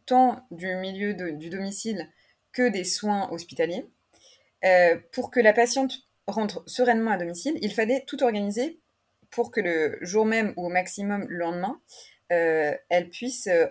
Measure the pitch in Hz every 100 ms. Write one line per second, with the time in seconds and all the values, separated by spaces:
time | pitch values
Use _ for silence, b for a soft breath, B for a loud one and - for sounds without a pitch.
0 | - 254 254 - - 170 185 185 190 190
1 | 208 202 175 151 165 190 196 202 220 190
2 | 156 b b b _ - 247 190 180 -
3 | 208 202 - 165 - - 240 185 392 _
4 | _ b b b b - 185 180 175 170
5 | - - 240 254 214 220 240 269 262 -
6 | _ _ - 190 208 170 - - 247 226
7 | 226 190 170 175 285 330 208 226 220 262
8 | - 277 254 208 202 208 302 - _ _
9 | _ _ _ - 233 226 175 165 156 -
10 | 175 214 220 226 214 - 175 180 180 -
11 | 202 202 - 175 170 175 196 320 _ B
12 | B B - 175 165 160 147 - - 175
13 | 175 - 240 - 202 170 160